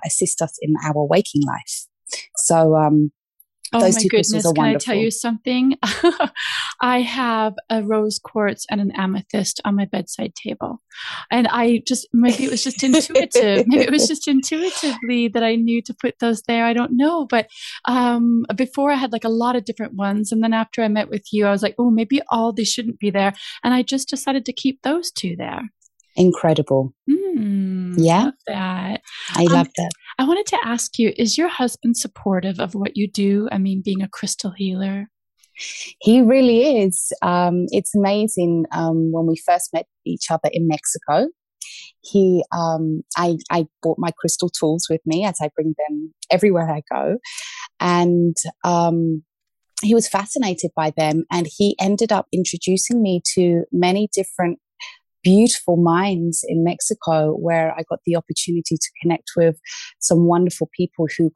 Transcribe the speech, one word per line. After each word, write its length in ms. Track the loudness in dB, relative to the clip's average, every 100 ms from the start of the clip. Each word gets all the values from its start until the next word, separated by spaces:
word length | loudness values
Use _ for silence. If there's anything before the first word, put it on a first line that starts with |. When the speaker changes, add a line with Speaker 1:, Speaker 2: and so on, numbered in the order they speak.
| -6
Speaker 1:
assist 360 | -4 -2 -2
us 160 | -6 -4
in 120 | -2 -2
our 200 | 0 -2 2
waking 360 | 0 0 -2 -2
life. 400 | -4 -10 -12 -14 _ -16 -14 -10 -4
So, 380 | 2 4 4 4
um, 360 | 4 4 2 -2 _ _ _ _ -4
Speaker 2:
Oh 80 | 2
Speaker 1:
those 140 | 4 4
Speaker 2:
my 60 |
Speaker 1:
two 60 | 2
crystals 340 | 2 2 0
Speaker 2:
goodness, 20 | 2
Speaker 1:
are 80 |
Speaker 2:
can 100 | 2
I 100 | 2 0
tell 180 | 0 0
Speaker 1:
wonderful. 80 |
Speaker 2:
you 80 | 0
something? 640 | -2 -4 -4 -2 0 2 0
<laughs> 1000 | -2 0 0 2 -2 -4 -8 -6 -8 -4
I 200 | 0 0
have 520 | 0 -2 -2 0 -2 -4 -4
a 140 | -4
rose 340 | 0 0 0 -4
quartz 480 | -6 -2 -2 -2 -4
and 80 | -2
an 120 | -2 -2
amethyst 640 | -2 -4 -4 -4 -4 -4 -2
on 100 | -2
my 80 | -2
bedside 480 | -4 -6 -8 -10 -10
table. 460 | -10 -8 -8 -10 _ -18 -14 -14 -4
And 200 | 0 0
I 340 | 2 2 0 0
just, 220 | -6 0
maybe 320 | 2 4 2 -2
it 40 |
was 140 | -2
just 180 | -4 -2
intuitive. 840 | 2 2 2 0 2 4 4 4 4
Maybe 160 | 4
it 80 | 4
was 160 | 2 2
Speaker 1:
<laughs> 60 |
Speaker 2:
just 120 | 0 0
intuitively 1000 | 0 0 -2 -4 -4 -4 -4 -2 0 0
that 160 | 0
I 120 | 0 2
knew 260 | 2 0
to 120 | -4
put 240 | -6 -6 -2
those 240 | -2 -2
there. 220 | -2 0 2
I 60 |
don't 220 | 0 0 2
know. 300 | 2 0 0
But, 240 | -2 -2 -10 -16 -8 -2
um, 560 | 0 2 2 2 2 0 -2
before 340 | -2 0 0
I 40 | 0
had, 160 | -2
like, 140 | -4 -2
a 40 |
lot 280 | 0 0 -2
of 80 | -4
different 300 | -8 -10 -4
ones. 360 | -2 -2 -2
And 100 | 0
then 120 | 2
after 280 | 0 -2 -2
I 60 | 0
met 220 | 0 -2
with 160 | -6 -4
you, 120 | 0 2
I 60 |
was 100 | 2
like, 140 | 0 0
"Oh, 120 | 2
maybe 300 | 2 2 -2 -2
all 220 | -2 -2
they 100 | -2
shouldn't 360 | -4 -4 -6 -4
be 100 | -2
there." 240 | 0 0 -2 -10 -6 0
And 80 |
I 80 | 0
just 240 | 0 -4 -4
decided 380 | -6 -4 -4 -4
to 80 |
keep 280 | -4 -4 -2
those 280 | -2 -2 -4
two 240 | -8 -6 -6
there. 280 | -8 -8 -12 -16 _ _ _ 4
Speaker 1:
Incredible. 800 | 4 4 2 2 2 0 0 -4 0
Speaker 2:
Mm, 840 | 0 0 -2 -2 -2 -2 -4 -2 2
Speaker 1:
Yeah. 260 | 4 4 2
Speaker 2:
love 80 | -2 -8
that. 540 | -6 -4 -6 -6 -8 -12 -16 -6 2
Speaker 1:
I 80 | 4
Speaker 2:
Um, 60 |
Speaker 1:
love 140 | 4 2 -2
that. 140 | -6 -8 -10 -2
Speaker 2:
I 60 | 0
wanted 200 | 0 0
to 100 | -2
ask 340 | -2 -4 -4 0
you, 160 | 0 2
is 220 | 0 0
your 100 | -2
husband 480 | 0 -4 -2 -2 -2
supportive 640 | -4 -6 -2 -2 -2 -4
of 140 | -4
what 240 | -4 -4 -4
you 100 | -4
do? 400 | 0 0 0 0
I 80 | -2
mean, 240 | -2 -2
being 180 | -4 -4
a 80 | -6
crystal 400 | -8 -8 -8 -8
healer. 600 | -6 -4 -4 -4 -6 -10 _ _ _ _ -16 -14 -14 -16 -2
Speaker 1:
He 200 | 4 6
really 600 | 8 6 6 6 4 4
is. 300 | 2 0 -6 -2
Um, 440 | 0 2 2 2 0
it's 240 | -2 0
amazing. 720 | 2 2 2 0 0 2 2 0
Um, 400 | -2 0 2 0
when 160 | 0 0
we 80 | 0 0
first 240 | 0 0
met 120 | -6 -8 _ -8
each 260 | -6 -4
other 180 | -2 0
in 160 | 0 0
Mexico, 600 | 0 -4 -6 0 0 0 -4 _ _ -18 -18 -20 _
he, 420 | -2 4 4 4 0
um, 520 | -2 -2 -2 -2 -4 -4 -2
I, 220 | 0 -2 -2
I 160 | -2 -2 _
brought 160 | -4 -2
my 100 | -4 -4
crystal 320 | -4 -2 -4
tools 380 | -2 0 0 -2
with 120 | -4 -2
me 180 | 0
as 140 | -2 -2
I 100 | -4 -2
bring 200 | -4 -2 -4
them 280 | -6 -8 -14 -2
everywhere 360 | 2 4 2 0
I 100 | -4 -6
go. 260 | -4 -2 -4 -6 -14 -14 -16 -18 -4
And, 560 | 0 2 4 4 2 0 -6 -6
um, 580 | -2 2 2 2 0 -2 -8 _ _ _ _ -4
he 100 | 2
was 140 | 2 2
fascinated 640 | -2 -4 -4 -4 -4 -4 -4
by 160 | -2 0
them, 280 | 0 0 -2
and 160 | -4 -4
he 280 | 0 0 2
ended 320 | 0 0 2
up 140 | 0 0
introducing 720 | -2 -2 -4 -2 0 0 0
me 180 | 2 0 0 2
to 300 | 4 2 0
many 380 | 0 2 2 0
different 460 | -2 -4 -2 -2 -4 _ _ -20 -20 _ _
beautiful 520 | 4 6 6 2 0 2
mines 640 | 4 4 2 0 -2 -4 -2
in 160 | 0
Mexico, 680 | 0 0 -4 -4 0 0 2
where 380 | 0 0 0 0 -4
I 60 | -8
got 100 | -6 -2
the 100 | -2
opportunity 600 | -4 -6 -4 -4 -2 -4
to 120 | -4 -4
connect 300 | -2 -2 -2 2
with 240 | 2 2 -8 -16 -18 -8
some 260 | 2 4 6
wonderful 440 | 4 2 -2 -6 -4
people 320 | -4 -2 -4 0
who 140 | -2